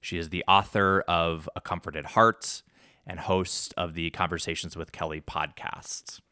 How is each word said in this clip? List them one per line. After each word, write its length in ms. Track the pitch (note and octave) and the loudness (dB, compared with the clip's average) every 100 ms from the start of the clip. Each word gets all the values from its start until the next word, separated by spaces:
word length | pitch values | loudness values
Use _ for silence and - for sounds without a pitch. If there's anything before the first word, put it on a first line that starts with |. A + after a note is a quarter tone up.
She 160 | - F2+ | -6 -6
is 120 | D#2+ | -4
the 140 | E2+ - | -4 6
author 540 | G2 G2 G#2+ G2 F#2+ - | 6 6 2 4 4 4
of 400 | F2 E2+ E2 D#2 - | 2 2 0 -6 -12
A 60 | |
Comforted 440 | - F2 E2 D#2 D2 | -6 -6 -6 -8 0
Heart 580 | - A2+ A2 - - _ _ _ _ - | 6 6 4 -4 -8 _ _ _ _ -12
and 140 | F2 | -10
host 540 | - F#2+ F2+ - - - | 0 0 2 -2 -2 -4
of 160 | F2+ | -6
the 160 | E2 E2 | -4 -6
Conversations 680 | - F2 E2+ - E2 E2+ - | -2 -2 0 -4 -4 -6 -8
with 160 | D#2+ | -12
Kelly 300 | - D#2+ D#2 | -6 -6 -6
podcast. 1000 | - D#2+ D#2 - - - - - - - _ | -8 -6 -6 -6 -10 -10 -10 -10 -10 -18 _